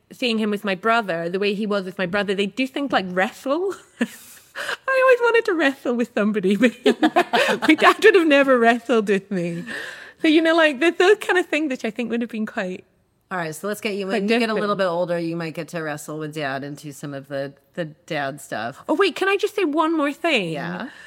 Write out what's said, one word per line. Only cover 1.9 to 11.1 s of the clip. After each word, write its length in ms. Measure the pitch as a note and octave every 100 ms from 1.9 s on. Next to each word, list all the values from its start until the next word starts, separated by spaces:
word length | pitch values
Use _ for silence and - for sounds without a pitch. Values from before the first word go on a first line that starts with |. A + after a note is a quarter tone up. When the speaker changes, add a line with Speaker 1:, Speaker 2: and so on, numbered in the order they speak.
| -
Speaker 1:
my 80 | F#3
brother, 300 | G3+ G3 G3
they 120 | G3+
do 200 | G#3+ C4
things 240 | D4+ C#4
like 140 | - F#3+
wrestle. 640 | F3+ G3+ - C4 D4+ G4 E4+ -
<laughs> 140 | -
I 1000 | A#3 - - - _ - - - - C5
always 160 | C5 A#4+
wanted 240 | A#4 A4+ A4
to 80 |
wrestle 400 | E4 C#4 C4+ D4+ A#3+
with 160 | A#3+
somebody, 440 | - G#3 G#3+ F#3 G3+
but 160 | G#3+ -
<laughs> 180 | - A#3+ D#4 D#4+ - E4 C5+ A4+ A3
my 80 | D#4
dad 280 | F#4+ -
would 120 | G#4 F4+
have 120 | D#4+
never 320 | C#4 C#4 B3+
wrestled 480 | A#3 A#3+ - A#3 G#3
with 240 | F#3+ G3
me. 320 | F#3+ F3 E3+ A3+ - - - - -
So, 60 | D#4+
you 140 | D#4
know, 140 | D#4+ E4
like, 240 | D#4 B3
there's 160 | E4 E4+
those 200 | F4+